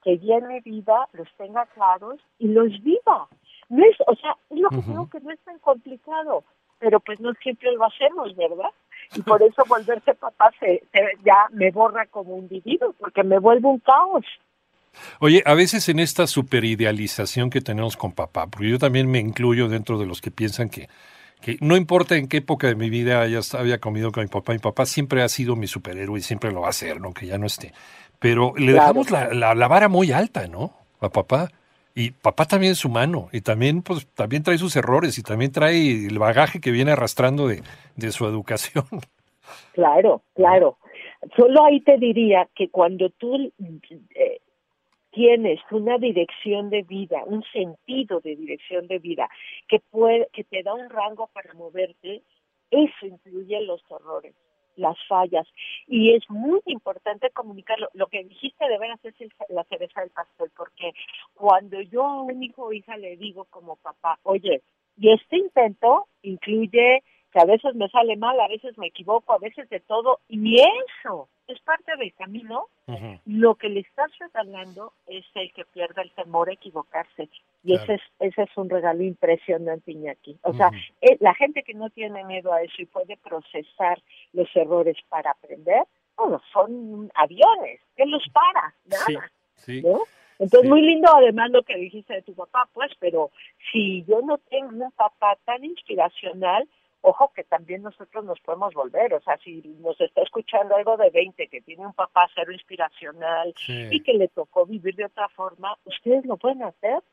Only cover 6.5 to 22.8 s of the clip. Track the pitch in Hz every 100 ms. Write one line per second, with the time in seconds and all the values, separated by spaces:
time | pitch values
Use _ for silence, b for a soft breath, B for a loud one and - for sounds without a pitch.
6.5 | _ _ _ 233 214 - 208 233 240 262
7.5 | 240 247 240 220 - 285 349 240 185 170
8.5 | 170 190 - _ B B - 202 214 214
9.5 | - 254 233 220 233 - - 233 _ 220
10.5 | - 214 180 _ 202 202 196 202 196 214
11.5 | 220 190 185 226 214 220 208 180 185 185
12.5 | 190 214 330 480 - 196 - 190 190 196
13.5 | 240 247 262 - 269 370 370 - - _
14.5 | _ _ _ _ B B B 151 170 147
15.5 | 151 180 220 - 156 165 - 170 - 131
16.5 | 123 113 107 113 107 107 - 101 - 123
17.5 | 131 127 107 113 - 98 - - - 87
18.5 | - 104 127 143 127 131 127 107 107 120
19.5 | 120 120 110 107 113 98 87 - - 110
20.5 | - 113 - - b b b b b -
21.5 | 113 151 180 170 180 175 170 135 151 139
22.5 | 143 135 110